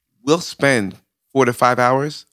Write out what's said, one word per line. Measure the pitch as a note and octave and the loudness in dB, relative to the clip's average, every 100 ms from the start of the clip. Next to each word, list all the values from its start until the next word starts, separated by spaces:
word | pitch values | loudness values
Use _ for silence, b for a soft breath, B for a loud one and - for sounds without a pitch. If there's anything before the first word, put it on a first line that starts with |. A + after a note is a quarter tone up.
| _ _ | _ _
We'll | C3 E3+ | -2 -2
spend | - - C#3+ B2+ G2 - _ _ _ | -2 -2 0 0 -2 -10 _ _ _
four | C3+ | -2
to | B2 | 0
five | A#2+ B2 B2 | 2 2 2
hours | B2 C3 D3 - - | 2 0 -4 -10 -20